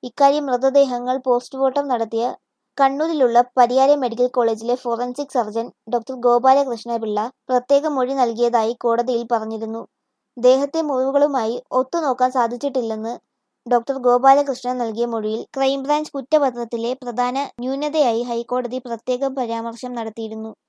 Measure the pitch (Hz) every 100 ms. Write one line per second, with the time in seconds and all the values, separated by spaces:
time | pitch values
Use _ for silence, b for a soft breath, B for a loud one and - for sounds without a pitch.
0 | 254 - 277 294 285 247 262 277 277 247
1 | 247 262 262 240 247 262 269 269 285 247
2 | 220 226 240 - _ _ _ - 269 277
3 | 320 320 254 233 247 - 240 247 269 294
4 | 254 220 247 247 233 220 226 254 247 226
5 | 247 247 285 262 214 214 233 _ - 240
6 | 220 262 240 240 254 269 277 233 233 233
7 | 220 208 226 - _ 254 247 285 302 285
8 | 254 269 247 226 240 233 220 233 247 226
9 | 240 240 233 226 220 220 220 226 - _
10 | _ _ _ - 240 262 277 320 302 269
11 | 262 277 285 277 220 240 - 254 254 339
12 | 311 247 254 254 233 233 285 262 233 220
13 | 220 240 _ _ _ _ - 240 226 269
14 | 247 247 262 277 285 247 247 254 233 214
15 | 240 233 214 220 - - 269 277 269 294
16 | 302 285 262 311 277 240 233 226 233 254
17 | 247 226 247 262 277 - 247 269 294 311
18 | 269 226 247 233 240 254 240 254 - 226
19 | - 247 269 269 240 226 226 233 254 247
20 | 220 220 220 220 220 214